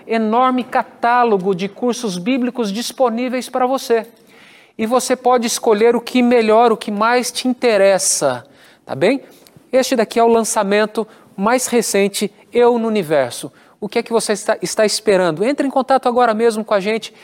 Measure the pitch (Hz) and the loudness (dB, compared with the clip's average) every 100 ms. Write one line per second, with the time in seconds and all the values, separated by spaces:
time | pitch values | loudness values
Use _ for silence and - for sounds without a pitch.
0 | - 226 220 226 254 254 - 254 - - | -6 -4 0 2 2 0 -2 -4 -4 -2
1 | 240 247 240 202 180 185 196 - 247 233 | 0 2 2 2 0 -2 -4 -4 -4 -2
2 | 226 180 175 269 247 - 220 196 240 - | -4 -6 -2 -2 -2 -4 -4 -4 -8 -2
3 | 254 226 247 254 240 254 247 262 - 233 | -2 0 -4 -6 -6 -2 -2 -2 -2 -2
4 | 214 - _ - - - _ - 220 247 | -2 -14 _ -20 -20 -20 _ -8 -2 0
5 | - 254 247 254 226 - - 214 226 240 | 0 -2 2 2 0 -2 0 4 4 2
6 | 233 254 240 240 220 214 240 220 - 208 | 0 0 4 4 4 4 4 2 -2 -2
7 | 220 247 240 - 254 247 247 208 196 190 | 0 0 -2 -4 -4 -2 0 4 4 4
8 | - - 147 123 - _ - _ - 127 | 0 0 -2 -2 -8 _ -20 _ -12 -2
9 | 170 269 - - _ _ _ 254 254 254 | 0 0 -4 -20 _ _ _ -2 0 0
10 | 208 233 233 226 214 226 196 208 214 214 | 0 2 2 2 0 -2 0 0 0 -4
11 | 220 - _ - 196 254 - 240 208 202 | -8 -12 _ -6 -2 0 0 -2 0 0
12 | 196 202 208 - _ 233 240 240 226 214 | 0 -2 -6 -8 _ 2 2 2 0 -2
13 | 156 151 127 - 143 - _ _ 208 233 | 0 0 0 -4 -14 -16 _ _ -8 -6
14 | 233 233 - 202 - 214 175 - 214 - | -2 -2 -2 -2 -2 -4 -4 0 0 0
15 | - 190 180 156 214 285 285 262 254 269 | 0 2 2 0 -2 -2 -2 -2 0 0
16 | 254 240 247 214 233 220 220 208 190 220 | 0 2 2 2 0 0 -2 -2 -2 -4
17 | - - | -6 -16